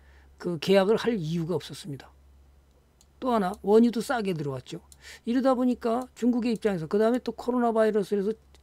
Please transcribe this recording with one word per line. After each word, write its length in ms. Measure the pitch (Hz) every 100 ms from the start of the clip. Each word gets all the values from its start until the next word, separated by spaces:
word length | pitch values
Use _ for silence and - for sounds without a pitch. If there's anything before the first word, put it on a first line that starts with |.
| - - - _
그 200 | 180 165
계약을 380 | - 196 190 220
할 200 | 233 226
이유가 380 | 156 170 165
없었습니다. 560 | 160 - 151 175 135 - _ _ _ _ _ _ _ _ _ _ _
또 120 | 254
하나, 200 | 226 180 180
원유도 380 | 190 220 240 226
싸게 320 | 202 247 190
들어왔죠. 480 | 160 143 131 - 170 - - - - -
이러다 280 | 254 262
보니까 540 | 247 254 240 233 240 254
중국의 380 | - 247 240 233
입장에서, 340 | 220 214 185 156
그다음에 320 | 208 220 247
또 140 | 240
코로나 400 | 220 - 247 233
바이러스에서 600 | 220 220 208 190 202 196 220 _ -